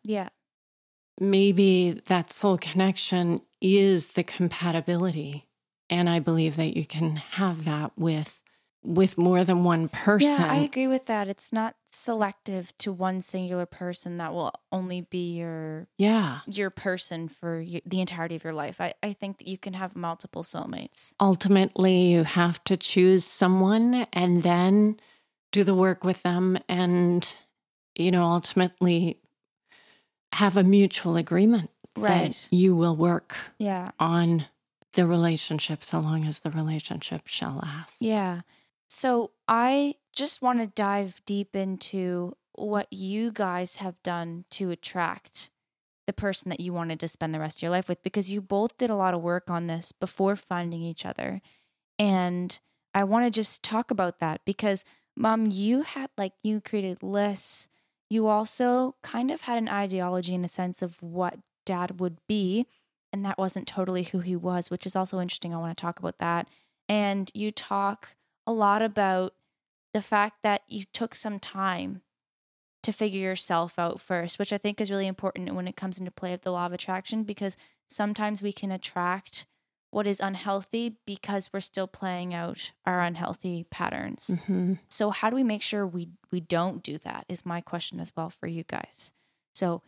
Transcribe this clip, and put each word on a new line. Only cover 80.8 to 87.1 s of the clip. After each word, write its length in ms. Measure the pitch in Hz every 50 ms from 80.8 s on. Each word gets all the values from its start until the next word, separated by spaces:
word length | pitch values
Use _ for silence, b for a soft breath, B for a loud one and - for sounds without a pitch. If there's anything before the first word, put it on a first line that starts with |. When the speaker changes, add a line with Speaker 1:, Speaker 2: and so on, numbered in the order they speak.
| 233 240 220 - _
Speaker 1:
because 440 | - 196 - - - 202 196 190 - -
we're 80 | 196
still 260 | 190 - - 196 190
playing 460 | 185 - - 196 185 180 180 180 180 175
out 400 | 170 170 170 - - - - - _ -
our 140 | 185 180 180
unhealthy 640 | 175 170 175 165 175 - - - - 185 175 170 170 -
patterns. 580 | - - - - - - - - - - - - 185
Speaker 2:
Mm-hmm. 420 | 170 - - 190 185 180 180 190 - - -
Speaker 1:
So 220 | - - 214 208
how 180 | 196 - - 220
do 80 | 240
we 60 | 269 269
make 180 | 233 214 202 -
sure 240 | - - 208 202
we, 240 | 185 170 180 170 170 170 - _ _
we 100 | - 180
don't 420 | 165 - 175 170 170 190 - - -
do 140 | - 147 156
that 260 | - -